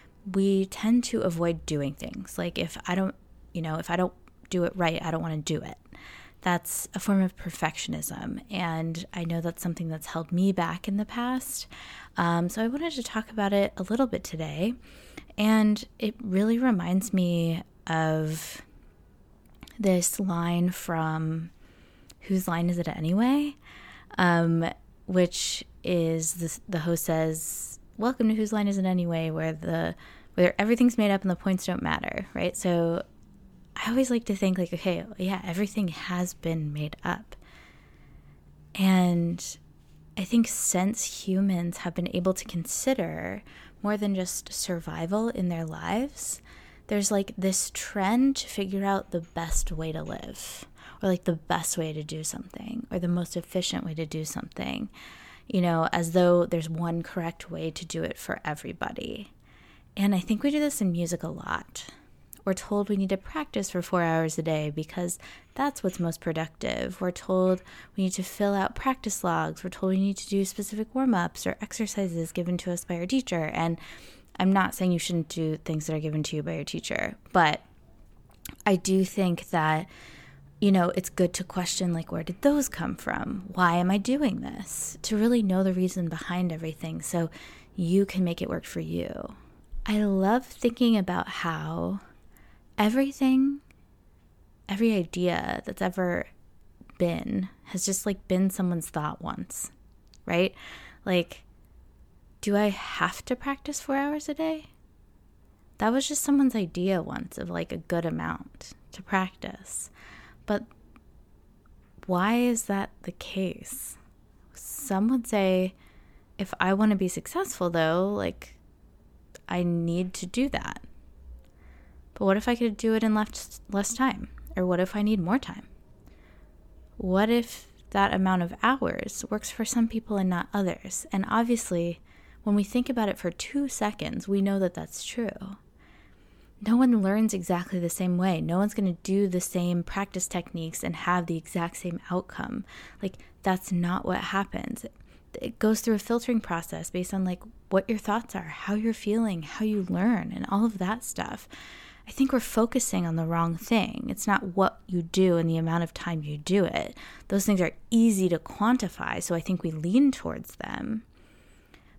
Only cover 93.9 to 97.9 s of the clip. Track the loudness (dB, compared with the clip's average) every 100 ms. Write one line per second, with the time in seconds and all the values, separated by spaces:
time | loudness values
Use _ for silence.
93.9 | _ _ -20 _ -20 -20 _ -6 2 2
94.9 | 2 0 0 0 2 -2 -4 -6 -4 -2
95.9 | 0 0 -2 -4 -12 -20 -20 -20 -20 -12
96.9 | -2 0 0 -2 -2 -4 -8 -10 -4 -2